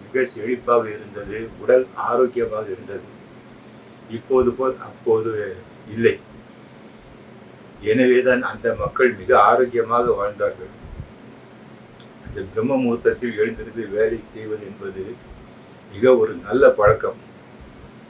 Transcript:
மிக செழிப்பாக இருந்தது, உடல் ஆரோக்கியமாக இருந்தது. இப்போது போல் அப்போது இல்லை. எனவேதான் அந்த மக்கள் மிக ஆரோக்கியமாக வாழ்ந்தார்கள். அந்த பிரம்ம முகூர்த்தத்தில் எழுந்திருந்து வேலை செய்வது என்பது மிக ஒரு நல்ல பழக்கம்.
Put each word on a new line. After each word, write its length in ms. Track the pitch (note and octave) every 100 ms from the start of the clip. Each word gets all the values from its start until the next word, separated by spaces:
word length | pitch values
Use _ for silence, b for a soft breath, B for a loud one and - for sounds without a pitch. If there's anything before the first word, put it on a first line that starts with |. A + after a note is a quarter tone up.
மிக 260 | - C3 B2
செழிப்பாக 540 | A2+ A2 B2 - A#2+ A2
இருந்தது, 640 | G#2+ G2+ G2+ G2 G#2+ A2+ -
உடல் 260 | A2 B2+ B2+
ஆரோக்கியமாக 680 | - A2 A#2+ B2 A#2+ A2+ G#2+
இருந்தது. 460 | G#2+ F#2 - - - - - - - - - - - - -
இப்போது 400 | A2+ - C3 A#2+
போல் 260 | A#2 C3 -
அப்போது 760 | - - - A2 A2+ G#2+ G2 F#2 - - -
இல்லை. 240 | A2 A2+ - - - - - - - - - - - - - - - - -
எனவேதான் 640 | G#2+ B2 B2+ B2 B2+ B2
அந்த 320 | B2+ G#2+ A#2
மக்கள் 400 | G#2+ G#2 - B2+
மிக 260 | G#2 A#2 A#2+
ஆரோக்கியமாக 720 | G#2 B2 B2 A#2 A2 A#2+ A#2+
வாழ்ந்தார்கள். 600 | G2+ G#2 G#2 G2+ - - - - - - - - - - - - - - - - - -
அந்த 140 | - F#2+
பிரம்ம 240 | A2 B2+ C3+
முகூர்த்தத்தில் 640 | A#2+ A#2 A#2 - A#2+ G#2+
எழுந்திருந்து 500 | A2 G#2+ A2 A2+ G2+
வேலை 320 | G#2 A2+ A2+ -
செய்வது 320 | A2 G#2+ G#2 G2
என்பது 380 | F#2+ G2 F#2+ G2 A#2+ - - - - - - -
மிக 240 | G2 B2+ B2
ஒரு 200 | A2 F2+
நல்ல 260 | G#2 B2+ C3
பழக்கம். 500 | - G#2 G#2+ - - - - - - - - - -